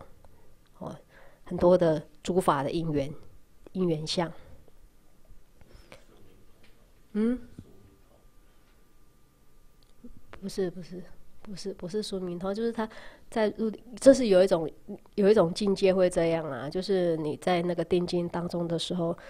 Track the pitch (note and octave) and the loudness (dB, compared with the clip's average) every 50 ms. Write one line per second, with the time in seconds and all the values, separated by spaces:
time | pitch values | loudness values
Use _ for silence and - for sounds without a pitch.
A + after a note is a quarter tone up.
0 | - - - - - - - - - - - - _ _ - - - - - - | -14 -18 -20 -20 -20 -20 -20 -20 -20 -20 -20 -20 _ _ -20 -16 -14 -14 -14 -16
1 | - _ - - - - - _ - - F3+ F3 F3+ F3 F#3 F3+ F3 D#3+ D#3 D3+ | -20 _ -20 -20 -20 -20 -20 _ -14 -8 -4 4 6 6 6 6 6 4 2 0
2 | - - - - - - F3 F#3 F3+ F3 D3+ C#3 C#3 C#3 - E3+ D#3+ D#3+ D3 C#3+ | -4 -10 -20 -14 -8 -2 -2 0 2 2 2 2 0 -2 -4 -4 -4 -2 -2 -2
3 | C#3 D3 D#3 - - - - - - _ - - - - - F#3+ F#3 F3 D#3+ D3+ | -4 -4 -8 -14 -16 -18 -20 -20 -20 _ -20 -20 -20 -12 -4 -2 0 0 0 -2
4 | D#3 D3+ - F#3 E3+ D#3+ - - - - - - - - - - - - _ - | -4 -4 -4 -4 -4 -4 -6 -14 -18 -20 -20 -20 -20 -20 -20 -20 -20 -20 _ -20
5 | - - - - - - - - - - - - - - - - - - - - | -20 -20 -20 -20 -20 -20 -20 -20 -20 -20 -20 -20 -20 -20 -20 -20 -20 -20 -20 -20
6 | - - - - - - - - - - - _ - - - - - _ - - | -20 -20 -20 -20 -20 -20 -20 -20 -20 -20 -20 _ -20 -20 -20 -20 -20 _ -20 -20
7 | - - - G#3 A3 A#3 B3+ B3+ - - - - - - - - - - - _ | -20 -8 -4 -2 0 0 -2 -4 -8 -16 -20 -20 -20 -20 -20 -20 -20 -20 -20 _
8 | - _ - _ _ - - - - - _ - - _ - - - - - - | -20 _ -20 _ _ -20 -20 -20 -20 -20 _ -20 -20 _ -20 -20 -20 -20 -20 -20
9 | - - _ - - _ _ _ - - - - - - - - - _ - - | -20 -20 _ -20 -20 _ _ _ -20 -20 -20 -20 -20 -20 -20 -20 -20 _ -20 -20
10 | - A#3+ - - - - - - F#3+ G3 - G#3 F#3+ F3 - F#3+ D#3+ - F3+ F3+ | -18 -18 -16 -16 -16 -16 -14 -8 -8 -6 -2 -2 -2 -2 -2 -6 -12 -12 -12 -12
11 | - - - - - - - - - A3 G3 E3 - G3 F#3+ - F#3+ E3+ G3 G#3+ | -12 -14 -14 -14 -14 -14 -14 -14 -12 -12 -12 -8 -8 -8 -8 -8 -10 -6 -4 -4
12 | G#3 - G3+ F#3 F#3 F3 F3 F3 F#3 F#3+ G3+ A3 A#3 A#3 A3+ A#3 A3 A3 - - | -4 -4 -6 -6 -6 -6 -6 -6 -4 -4 -4 -2 -2 -4 -2 -4 -6 -6 -6 -14
13 | - - - - - - - A3+ G#3+ G3+ - - A3+ A3 G3+ - - - - - | -18 -18 -20 -20 -18 -6 -2 0 0 0 0 -2 -4 -4 -4 -6 -16 -18 -14 6
14 | - C4+ C4 B3 B3+ G#3+ F#3+ F3+ F#3+ F#3+ F#3 E3 D#3+ - - - - - G#3 - | 8 8 8 8 6 6 6 6 6 6 4 2 0 -2 -8 -12 -14 -14 -14 -14
15 | - - - G#3 G3 G3 G#3+ A3 - E3+ F3+ - G#3+ G3+ F#3+ - G3 F#3 F#3 F#3+ | -14 -10 -2 2 6 6 8 6 6 4 2 0 0 0 0 4 4 4 4 4
16 | F#3 F3+ F3+ F3 E3 E3 E3 E3 D#3+ D3+ C3+ A2+ B2 D3 D#3 F#3 F#3 - G3 F#3 | 2 2 4 2 2 2 2 0 -2 -4 -8 -6 -8 -6 -6 -6 -2 0 0 2
17 | F3 E3+ D#3+ D#3 D#3 D3+ - - - F#3 F3+ E3+ F3 F3 F3 F3 F3 - F#3 F3 | 2 2 0 0 -2 -4 -6 -4 -2 0 0 0 0 -2 -2 -2 -2 0 0 0
18 | F3 F3 - F3 F3 E3+ - F3 E3+ F3 - E3+ F3 E3 E3+ D#3+ - - F#3 F3 | 0 0 -2 -2 -2 -2 -4 -4 -6 -4 -4 -4 -2 -2 -2 -4 -2 -4 -4 -2
19 | E3+ E3 E3+ - - - | -2 -2 -4 -6 -10 -20